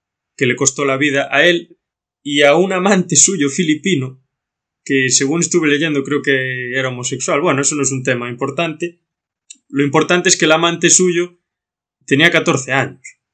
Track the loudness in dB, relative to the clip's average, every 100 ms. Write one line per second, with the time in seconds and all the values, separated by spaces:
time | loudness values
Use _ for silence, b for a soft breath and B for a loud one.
0 | _ _ _ -4 -2 0 -2 -2 -2 0
1 | 0 0 0 2 2 2 -4 _ _ _
2 | _ _ -4 2 4 4 2 0 2 2
3 | 2 2 2 2 -2 0 0 0 0 -2
4 | -2 -10 _ _ _ _ _ _ -4 0
5 | 0 0 0 -2 0 0 2 0 0 -2
6 | -2 -2 0 -2 -2 -6 -6 -4 -4 -4
7 | -6 -6 -2 0 0 0 -2 -2 -2 -2
8 | -2 -2 -4 -6 -6 -4 -6 -6 -10 -12
9 | _ _ _ _ -20 -20 _ -2 0 0
10 | 2 2 2 2 2 2 2 0 2 4
11 | 2 0 -4 _ _ _ _ _ _ _
12 | -2 2 4 2 0 -2 -2 -2 -2 -6
13 | -20 -20 _